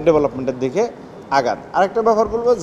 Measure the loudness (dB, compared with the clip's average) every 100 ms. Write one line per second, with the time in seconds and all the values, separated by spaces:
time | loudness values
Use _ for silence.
0 | 4 4 2 -2 -6 -2 -2 -2 -4 -6
1 | -18 -18 -2 0 2 -2 -4 0 0 2
2 | 2 2 2 0 0 4